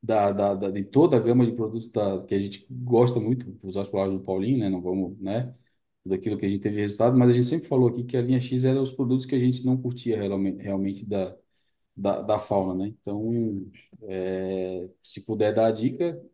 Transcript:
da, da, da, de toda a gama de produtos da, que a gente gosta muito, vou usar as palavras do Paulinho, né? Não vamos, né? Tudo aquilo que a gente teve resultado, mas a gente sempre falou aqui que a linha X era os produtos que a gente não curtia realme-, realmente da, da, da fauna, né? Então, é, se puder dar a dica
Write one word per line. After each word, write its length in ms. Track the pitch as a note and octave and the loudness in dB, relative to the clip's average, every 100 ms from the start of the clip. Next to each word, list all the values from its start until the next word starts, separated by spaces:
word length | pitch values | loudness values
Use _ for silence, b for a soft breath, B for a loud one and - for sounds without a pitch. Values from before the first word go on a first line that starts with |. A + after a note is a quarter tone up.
da, 300 | A2+ A2 G2+ | 2 2 2
da, 220 | G2 G2+ | 2 0
da, 160 | G2 G2 | 0 -2
de 140 | G2+ | -4
toda 320 | G2 C3+ E3 C3 | 0 4 6 6
a 40 | |
gama 240 | A2 B2 A#2 | 4 4 4
de 60 | |
produtos 360 | A2+ A2 A2+ - | 2 -4 -4 -6
da, 280 | A2+ G2+ F#2+ | -2 0 -2
que 100 | - | -2
a 40 | G2+ | -2
gente 280 | G2+ - _ | -2 -8 _
gosta 500 | B2+ B2 A#2 B2 A#2+ | -10 2 4 6 2
muito, 260 | G#2+ B2+ - F#2+ | 0 -2 -4 -14
vou 80 | G2 | -10
usar 120 | F#2 | -6
as 60 | G2 | -4
palavras 300 | G2+ G2 F#2+ | -2 0 -2
do 60 | |
Paulinho, 340 | F#2+ F#2+ G2+ C3 | -4 -2 0 0
né? 100 | G#2 | 0
Não 100 | F#2 | -2
vamos, 380 | F2 F#2 F2+ G2 | -2 -2 -4 -6
né? 340 | F#2+ G#2+ B2+ B B B _ _ | -4 -4 -4 B B B _ _
Tudo 120 | - | -4
aquilo 240 | F#2+ A2 G2+ | -4 -2 -2
que 80 | G2 | -2
a 20 | |
gente 120 | G2+ | 0
teve 200 | G#2+ G#2 | -2 -2
resultado, 360 | G#2 G2+ A#2 B2+ | -4 2 4 6
mas 100 | B2 | 6
a 20 | |
gente 140 | A#2+ B2 | 6 2
sempre 220 | E3 - | 0 0
falou 200 | C3+ B2 | 2 2
aqui 160 | B2 | 2
que 120 | B2 B2+ | -4 -2
a 60 | |
linha 180 | A#2+ C3 | 2 0
X 240 | B2 B2+ | 0 0
era 160 | B2+ C3+ | 2 2
os 120 | C3 | 0
produtos 340 | - C3 B2+ B2+ | -2 0 0 0
que 80 | |
a 40 | C3+ | 0
gente 260 | B2+ B2 B2+ | 2 0 0
não 100 | C3 | 0
curtia 360 | B2 A#2+ A#2+ G#2+ | -2 -6 -2 -2
realme-, 360 | G2+ G2 G2 F2+ | 0 -2 -2 -4
realmente 480 | G2 G2 G2 G2 G2+ | -4 -2 -2 -4 -4
da, 300 | G2+ F#2 - _ _ _ _ _ - | -4 -4 -6 _ _ _ _ _ -4
da, 260 | G2 G2 | -2 -2
da 160 | G#2 G#2+ | 0 -2
fauna, 340 | - G2+ F#2+ F#2 G2+ | 0 0 0 -2 -6
né? 80 | A2+ | -8
Então, 680 | - G2+ A2 A#2 A2+ G2 F#2 b b - | -10 -6 -2 -2 -2 -4 -10 b b -20
é, 880 | G#2+ F#2+ F#2 F#2+ F#2+ F#2+ F#2 F#2 F2+ _ | -10 -6 -4 -4 -4 -4 -4 -6 -10 _
se 200 | - - - | -16 -14 -6
puder 280 | A2 G#2+ | 0 2
dar 140 | G#2+ A2+ | 4 2
a 40 | |
dica 480 | G#2+ A2+ C3 E3+ D#3+ - | 2 -2 0 -4 -4 -14